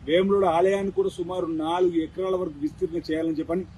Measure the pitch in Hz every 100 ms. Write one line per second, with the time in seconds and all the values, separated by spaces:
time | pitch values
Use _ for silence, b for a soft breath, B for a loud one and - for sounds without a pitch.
0 | 139 170 196 202 185 160 190 196 196 185
1 | 196 - 170 185 165 160 156 175 185 165
2 | 156 175 190 185 180 143 147 - 180 165
3 | 151 160 165 156 151 175 180